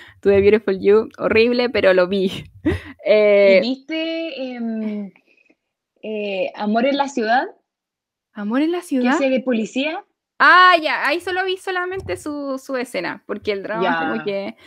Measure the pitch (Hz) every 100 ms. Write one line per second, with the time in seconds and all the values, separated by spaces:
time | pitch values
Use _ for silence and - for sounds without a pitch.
0 | - _ 196 196 202 214 - 190 196 214
1 | - - 180 220 233 240 247 208 190 185
2 | 180 196 180 - - - 311 - - -
3 | - 214 208 202 202 190 226 262 - 320
4 | 320 330 330 - 262 247 226 220 214 208
5 | 196 - _ _ _ _ _ _ _ _
6 | 214 214 208 190 - - 208 220 269 277
7 | 277 262 220 247 370 - _ _ _ _
8 | _ _ _ - 208 247 311 349 - 269
9 | 240 277 269 262 254 226 208 254 294 359
10 | - _ _ - 294 349 359 349 302 226
11 | 233 330 381 370 381 381 - 370 359 381
12 | 370 359 302 294 277 262 - 262 240 190
13 | 165 - - 208 208 202 - 214 185 165
14 | 160 220 202 196 202 -